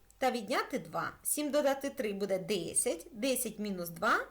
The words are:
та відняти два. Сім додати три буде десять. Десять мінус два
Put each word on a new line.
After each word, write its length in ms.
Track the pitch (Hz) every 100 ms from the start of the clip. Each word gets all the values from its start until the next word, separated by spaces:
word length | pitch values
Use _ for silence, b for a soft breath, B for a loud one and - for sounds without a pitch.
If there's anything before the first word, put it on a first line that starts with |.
| - -
та 140 | 262
відняти 480 | 240 202 302 427 254
два. 320 | 160 160 156 -
Сім 280 | - - 302
додати 380 | 277 277 269 277
три 240 | 269 220
буде 260 | 202 196 190
десять. 680 | 170 202 165 - - 330 -
Десять 480 | 220 254 254 226 -
мінус 300 | 208 185 170
два 380 | 165 214 339 523